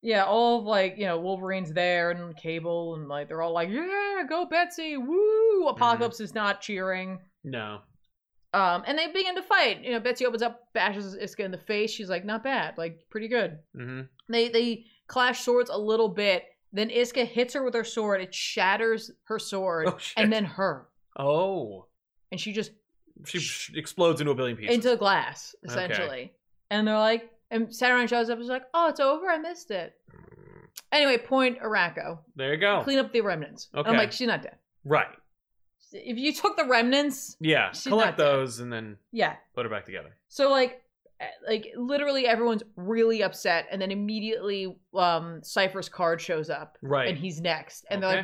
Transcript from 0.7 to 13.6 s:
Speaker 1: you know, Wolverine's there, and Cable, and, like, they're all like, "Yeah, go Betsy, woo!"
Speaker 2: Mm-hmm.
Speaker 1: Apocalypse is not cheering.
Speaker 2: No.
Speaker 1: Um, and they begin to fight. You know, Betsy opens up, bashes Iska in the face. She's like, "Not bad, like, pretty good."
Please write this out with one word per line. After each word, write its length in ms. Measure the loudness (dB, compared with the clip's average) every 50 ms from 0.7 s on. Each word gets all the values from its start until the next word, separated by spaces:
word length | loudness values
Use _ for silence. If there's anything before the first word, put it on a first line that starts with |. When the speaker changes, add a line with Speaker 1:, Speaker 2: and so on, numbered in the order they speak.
| 2 2 2 2 0 -2
Speaker 1:
you 80 | -2
know, 140 | 0 0 -2
Wolverine's 520 | -2 -2 -4 -4 -4 -4 -4 -4 -4 -4
there, 380 | -2 0 2 2 2 2 2 0
and 260 | -2 -4 -6 -12 -14
Cable, 600 | -10 -8 -6 -6 -4 -4 -2 -2 -2 -2 -4 -6
and, 120 | -8 -8 -6
like, 200 | -6 -6 -6 -6
they're 160 | -4 -4 -2
all 100 | 0 0
like, 160 | 0 0 0
"Yeah, 540 | -2 -4 -4 -2 -2 -2 -2 -2 -2 -4 -4 -2
go 180 | -2 -4 -2 0
Betsy, 500 | 2 0 0 0 -2 -8 -8 -6 -6 -6
woo!" 600 | -4 0 2 2 4 4 4 4 4 4 4 4 2
Speaker 2:
Mm-hmm. 20 | 0
Speaker 1:
Apocalypse 520 | 2 4 4 4 4 4 0 -2 -2 -6
is 140 | -10 -8 -4
not 280 | -2 0 0 0 -2
cheering. 580 | -4 -6 -6 -4 -2 -4 -4 -4 -6 -8 -10 -14 -16 _ _ _ -12
Speaker 2:
No. 380 | -10 -8 -6 -6 -8 -10 -12 -14 _ _ _ _ _ _ _ _ _ _ _ _ _ 0
Speaker 1:
Um, 300 | 2 2 4 2 0 -2 -4
and 100 | -2 -2
they 100 | -2 -2
begin 280 | -2 -2 -2 -2 -4
to 80 | -4 0
fight. 400 | 2 4 4 4 2 0 -2 -4
You 80 | -4
know, 80 | -4 -2
Betsy 260 | 0 -2 0 0 0
opens 160 | 0 0 0
up, 320 | -2 -2 -4 -6 _ _ _
bashes 420 | 0 0 2 0 -2 -6 -8 -8
Iska 300 | -10 -10 -10 -6 -6 -6
in 60 | -6
the 60 | -6 -10
face. 320 | -6 -4 -2 -2 0 -2
She's 180 | -4 -8 -6 -6
like, 160 | -6 -6 -4
"Not 180 | -6 -6 -4 -4
bad, 320 | -2 -2 -2 -2 -4 -6 -6
like, 260 | -8 -8 -8 -12 _ _
pretty 160 | -10 -8 -6 -2
good." 320 | -2 -2 -2 -2 -4 -10